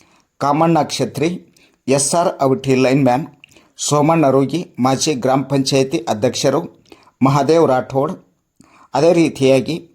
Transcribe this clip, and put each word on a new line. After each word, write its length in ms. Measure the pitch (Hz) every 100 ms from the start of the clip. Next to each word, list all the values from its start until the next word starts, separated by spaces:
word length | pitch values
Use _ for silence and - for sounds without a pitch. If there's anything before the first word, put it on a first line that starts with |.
| _ _ _ _
ಕಾಮಣ್ಣ 440 | 139 147 165 160
ಕ್ಷತ್ರಿ, 640 | 139 - 120 101 156 180 - _ _ _ -
ಎಸ್ 280 | 139 - 175
ಆರ್ 220 | 170 -
ಅವಟಿ 340 | 139 131 135 127
ಲೈನ್‌ಮ್ಯಾನ್, 520 | 127 135 131 123 165 _ _ _ _ _
ಸೋಮಣ್ಣ 520 | - 147 147 165 143
ರೂಗಿ 420 | 131 135 151 - -
ಮಾಜಿ 340 | 123 135 -
ಗ್ರಾಮ 280 | 139 127 135
ಪಂಚಾಯಿತಿ 540 | 135 139 131 135 135 160 -
ಅಧ್ಯಕ್ಷರು, 760 | 110 123 113 143 135 170 - _ - _ _
ಮಹಾದೇವ್ 440 | 135 143 135 165 151
ರಾಠೋಡ್, 440 | 127 - 135 143 90 _ _ _ _ _ _ _
ಅದೇ 200 | 127 160
ರೀತಿಯಾಗಿ 760 | 170 156 - 131 131 107 165 -